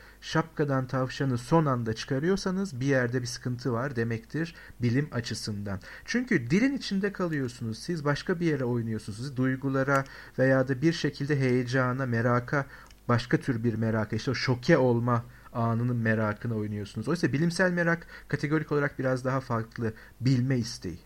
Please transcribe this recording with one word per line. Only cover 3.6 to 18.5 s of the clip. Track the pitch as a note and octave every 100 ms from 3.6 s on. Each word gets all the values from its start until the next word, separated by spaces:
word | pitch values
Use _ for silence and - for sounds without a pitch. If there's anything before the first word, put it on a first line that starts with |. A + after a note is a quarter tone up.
| C3+
var | A2+ C#3 A#2
demektir | A#2 A2+ - D3 E3 - - -
bilim | A#2+ B2 D3
açısından. | A#2+ - - - G2+ G2+ F#2+ - - -
Çünkü | A#3+ B3 F3+ A#2
dilin | F3+ C4+ C#4
içinde | - F#3+ G3+
kalıyorsunuz. | G3 F3 D3+ B2+ - A2+ G#2+
Siz | - E3+ C#3+
başka | C#3 - F3
bir | E3+
yere | C#3 B2
oynuyorsunuz. | A#2+ A2+ A2 - G#2+
Siz | C#3 B2
duygulara | C3 C3 C3+ C3+ C3+ C#3 C3+ - - -
veya | C3 C3 C3
da | B2+
bir | D#3+
şekilde | E3 D3+ - C#3+ C#3+
heyecana, | C3 B2+ B2 C3 B2+ B2+ C3
meraka, | A#2 B2 A#2+ B2 D3 C3+ - - - -
başka | A#2+ - D#3+
tür | - A#2
bir | A#2
meraka, | A2 A2+ A2 G#2 A2
işte | -
o | A#2+
şoke | - B2 - D#3
olma | B2+ A#2 A#2+ A#2 A#2+ - -
anının | B2 A#2 A2+ B2 A#2+
merakına | A2+ A2 G#2+ G#2 A#2+ A2
oynuyorsunuz. | G#2 G#2 G2+ A2 A2
Oysa | F3 D3
bilimsel | C#3 E3+ E3+ F#3
merak | F3 E3+ E3 - - -
kategorik | D3 D3